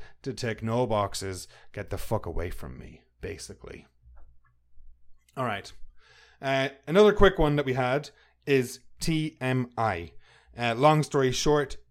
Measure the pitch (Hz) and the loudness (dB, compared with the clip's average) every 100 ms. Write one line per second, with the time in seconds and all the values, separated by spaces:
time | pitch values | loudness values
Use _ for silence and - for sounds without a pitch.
0 | - - - 113 120 107 110 117 123 107 | -10 -12 -12 -6 -6 -4 -2 0 0 0
1 | 101 - 98 92 - - - - 101 98 | -2 -4 -8 -10 -14 -20 -16 -14 -8 -8
2 | - 107 87 80 87 - 71 64 - - | -4 -4 -4 -6 -6 -8 -10 -14 -18 -20
3 | _ _ - - - 98 - - - _ | _ _ -14 -12 -16 -18 -18 -18 -20 _
4 | - - - - _ _ _ - - - | -20 -20 -20 -20 _ _ _ -20 -18 -20
5 | - - _ - 127 101 - - - - | -20 -20 _ -8 -6 -6 -10 -14 -14 -14
6 | - - _ _ 135 135 135 - - 175 | -20 -20 _ _ -2 0 -2 -6 0 6
7 | 214 202 196 190 156 147 135 127 127 139 | 6 8 6 6 2 2 0 -2 0 -2
8 | 151 - _ _ - 135 127 - - - | -4 -14 _ _ 0 2 0 -6 -20 -6
9 | - 160 156 - 131 127 123 - 110 90 | -2 0 -2 -4 -2 0 -2 -2 -2 -2
10 | 85 - - - _ - 120 117 147 156 | -8 -16 -20 -20 _ -4 -2 4 6 6
11 | 143 147 131 127 - 147 139 - - | 2 2 2 2 2 2 0 -8 -10